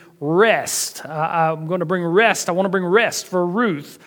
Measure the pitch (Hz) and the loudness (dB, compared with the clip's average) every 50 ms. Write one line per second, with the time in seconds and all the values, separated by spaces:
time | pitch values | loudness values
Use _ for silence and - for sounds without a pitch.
0 | - - _ - 143 147 160 180 220 226 190 147 120 - - - - - - - | -20 -20 _ -8 -4 0 2 4 4 4 4 2 0 -4 -4 -4 -6 -6 -8 -12
1 | - 135 156 151 156 - - 165 165 160 160 156 160 156 180 185 170 151 190 180 | -14 -10 -6 -4 -4 -2 0 0 0 0 0 -2 -4 -4 -4 -2 -2 -2 -2 -2
2 | 175 170 165 196 233 220 185 - - - 175 180 196 196 180 196 185 175 185 226 | 0 2 2 4 4 4 2 0 -2 -2 0 0 0 0 0 -2 0 2 2 2
3 | 233 170 - - - - 185 180 175 175 175 214 247 220 165 143 147 - - - | 2 2 -2 -4 -8 -4 -2 0 0 0 0 0 0 0 0 -2 -6 -12 -18 -20
4 | - | -20